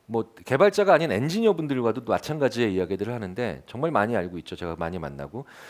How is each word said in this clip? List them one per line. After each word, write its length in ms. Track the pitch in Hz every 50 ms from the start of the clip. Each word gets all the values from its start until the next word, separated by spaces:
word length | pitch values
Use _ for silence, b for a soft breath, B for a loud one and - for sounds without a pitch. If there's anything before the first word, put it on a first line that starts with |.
| _
뭐 280 | - 113 113 110 - _ - -
개발자가 500 | - 127 135 196 208 196 - 202 190 180
아닌 180 | 151 165 151
엔지니어분들과도 920 | 107 101 123 156 170 220 226 220 190 160 156 147 139 127 120 117 107 127 120
마찬가지의 680 | - 101 90 - - 151 156 143 123 - 117 120 107 95
이야기들을 400 | 92 92 85 95 92 101 110 123
하는데 500 | 120 107 92 90 107 123 110 78 65 - -
정말 220 | - 120 143 170
많이 260 | 151 110 101 113 120 104
알고 200 | 90 87 90 85
있죠. 160 | 80 - 90
제가 200 | - 90 85 85
많이 240 | 80 85 82 87 90
만나고 460 | 80 71 69 69 71 71 98 120 143 B B B B B